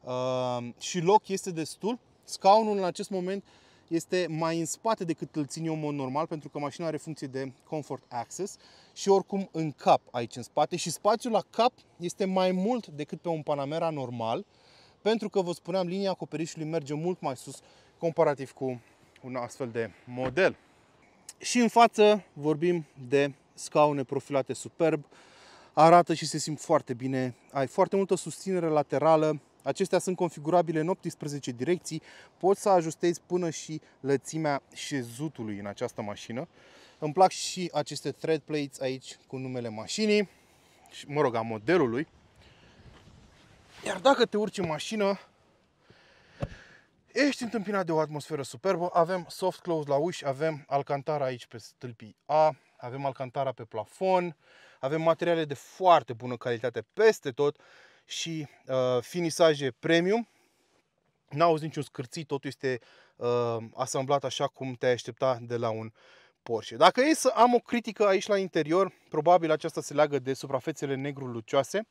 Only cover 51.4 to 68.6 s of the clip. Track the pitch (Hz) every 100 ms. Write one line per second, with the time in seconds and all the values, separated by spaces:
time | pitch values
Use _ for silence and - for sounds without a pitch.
51.4 | - 117 - _ 127 117 110 _ - 151
52.4 | 156 147 _ _ 123 131 139 131 131 139
53.4 | 135 120 117 110 104 - 190 185 175 156
54.4 | _ - - _ 135 160 160 160 170 165
55.4 | 151 135 - - 185 160 - 117 123 123
56.4 | 127 117 127 113 107 - 220 220 143 123
57.4 | 147 - - - _ _ _ - 170 160
58.4 | 147 _ - 131 127 123 117 175 170 -
59.4 | 165 147 190 - 156 165 180 226 226 _
60.4 | _ _ _ _ _ _ _ _ _ 139
61.4 | 170 160 156 151 139 - 131 - 151 143
62.4 | 143 - 135 123 _ _ _ _ 120 120
63.4 | 120 117 113 - 127 147 131 143 135 -
64.4 | 139 - 131 123 127 120 - 120 131 120
65.4 | 120 120 117 110 110 _ - - _ _
66.4 | - 113 - 113 165 214 285 320 262 220
67.4 | 247 240 - 240 226 202 208 196 - 202
68.4 | 190 180